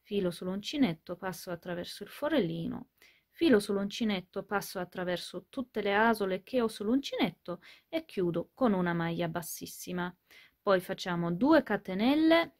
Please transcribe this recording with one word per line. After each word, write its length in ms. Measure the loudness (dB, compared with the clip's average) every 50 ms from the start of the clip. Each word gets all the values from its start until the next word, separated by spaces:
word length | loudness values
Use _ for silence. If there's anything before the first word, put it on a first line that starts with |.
filo 300 | _ -4 -2 0 0 -2
sull'uncinetto, 840 | -4 -4 -6 -6 -6 -6 -6 -6 0 2 2 2 2 -4 _ -12 -12
passo 340 | -8 -8 -8 -8 -8 -10 -10
attraverso 520 | -10 -10 -8 -8 -6 -6 -6 -10 -10 -14 -14
il 60 | -14
forellino, 800 | -10 -6 -4 0 2 2 2 2 -2 -4 -6 -6 -6 -8 -12 _ _ _ -20 -20 _ _ _ _
filo 300 | _ 2 4 6 6 6
sull'uncinetto, 840 | 4 2 -2 -2 -2 -4 -4 -2 -2 0 -2 -2 -4 _ -10 -10 -6
passo 340 | 0 -2 -2 -2 -2 -6 -8
attraverso 680 | -8 -6 -6 -6 -4 -2 -4 -4 -6 -10 -12 -14 -14 _
tutte 340 | -8 -8 -8 _ _ -4 -2
le 120 | 0 2
asole 480 | 4 4 4 4 4 2 -2 -2 -4 -4
che 180 | -2 0 0
ho 80 | 0 0
sull'uncinetto 920 | -2 -4 -2 0 0 0 0 -2 -2 0 0 0 -2 _ _ -10 -10 -10 -12 -20 -20 -20 _ _
e 160 | -6 -6 -6
chiudo 460 | _ -2 0 0 0 0 -2 -4 _ _
con 180 | 0 2 2 4
una 200 | 4 2 0 0
maglia 340 | 0 0 -2 -2 -2 -2 -2
bassissima. 840 | -2 -4 -6 -8 -10 -12 -12 -14 -14 -14 -10 -8 -6 -4 -4 -6 -8 _ _ _ -20 -20 -20 -20 _ _
Poi 200 | _ 4 4 4
facciamo 520 | 2 -2 -8 -6 -4 -4 -2 0 0 -2 0
due 300 | 2 4 6 6 6 6
catenelle 920 | 4 -4 -4 -2 -4 -4 0 2 2 4 4 6 6 6 4 4 0 _ _